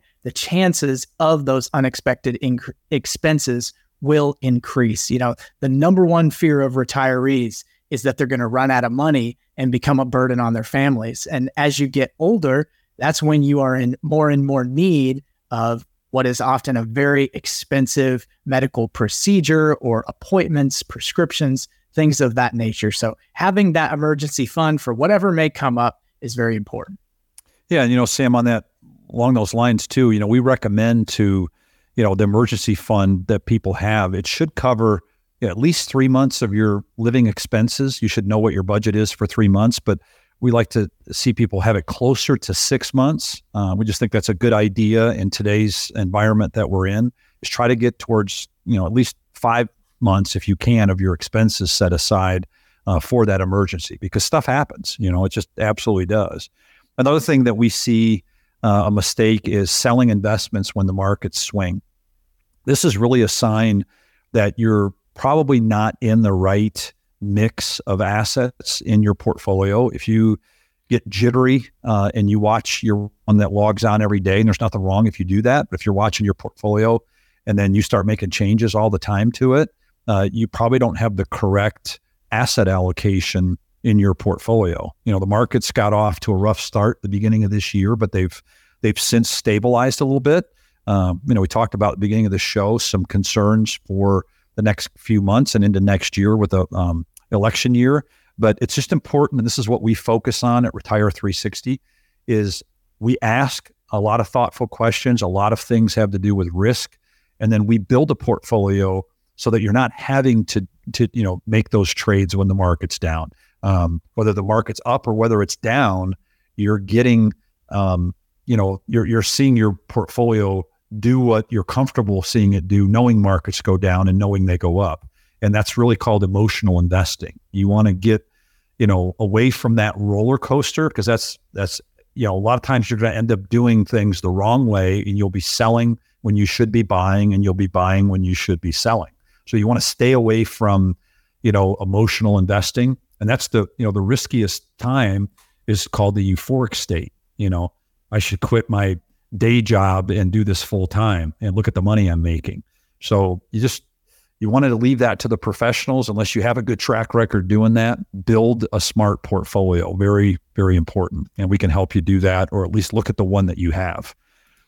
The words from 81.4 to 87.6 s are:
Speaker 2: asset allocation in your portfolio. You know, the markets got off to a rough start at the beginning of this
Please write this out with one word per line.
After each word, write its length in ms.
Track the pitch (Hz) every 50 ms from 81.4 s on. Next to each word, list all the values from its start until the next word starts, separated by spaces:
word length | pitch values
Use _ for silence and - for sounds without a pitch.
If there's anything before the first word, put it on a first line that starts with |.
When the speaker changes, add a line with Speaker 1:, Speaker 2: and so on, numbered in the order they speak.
| 110 95 98 98 104 107 - _ - - - - _ _ _ _ _ -
Speaker 2:
asset 360 | 110 110 123 - - 131 101 92
allocation 920 | 95 92 92 92 92 - - 104 98 95 - - - 95 92 90 90 - _ _ _ _
in 160 | - 117 104 104
your 160 | 101 101 90
portfolio. 760 | - - 104 90 - - - 117 113 101 87 85 - - - - _ -
You 80 | 113
know, 60 | 101 95
the 80 | 95
markets 460 | 98 104 110 123 - - 120 - -
got 200 | - 127 104 104
off 280 | 104 104 107 104 87 -
to 120 | - 110
a 40 | 101
rough 240 | 95 101 107 104 -
start 380 | - - - 107 101 117 - _
at 40 |
the 60 | - 98
beginning 360 | 101 101 110 110 110 110 107
of 60 | 95
this 240 | 104 104